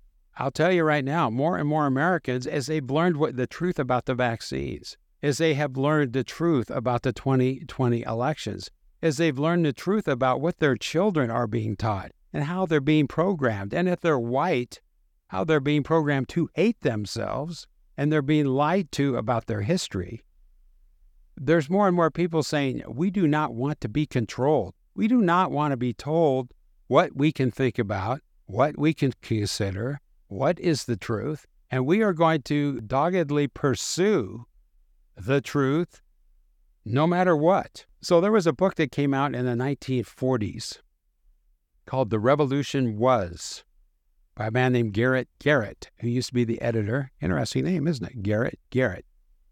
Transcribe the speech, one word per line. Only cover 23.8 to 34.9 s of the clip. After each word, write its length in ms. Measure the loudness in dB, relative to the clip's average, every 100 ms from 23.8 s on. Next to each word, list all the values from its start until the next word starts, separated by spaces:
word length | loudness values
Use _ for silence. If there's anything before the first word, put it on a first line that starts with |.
to 60 | -4
be 180 | -2 -2
controlled. 680 | -2 -4 -2 2 2 0 -8 _ -2
We 100 | 2
do 140 | 4
not 320 | 4 4 2
want 180 | 0 -2
to 60 | 0
be 160 | -4
told 580 | -4 -2 2 4 2 -2 -12 _ _ 0
what 260 | 2 2
we 160 | 2 0
can 220 | 2 -2
think 260 | 0 -2 0
about, 440 | -2 -4 -4 -6 -10 _ -8
what 300 | 0 0 2
we 160 | 0
can 200 | 2 -2 -2
consider, 800 | -4 -2 -2 -2 -4 -4 -6 -8 -12 _ _
what 320 | -2 -2 0
is 260 | 0 -2
the 120 | -2 -6
truth, 500 | -4 -4 -4 -8 -12 _ _
and 160 | -2 2
we 160 | 2
are 100 | 2
going 300 | 2 2 2
to 380 | 0 -2 -2 -4
doggedly 640 | -4 0 0 0 0 0 -2
pursue 1000 | -2 -2 -2 -4 0 2 2 -2 -8 -18 _ _ _ _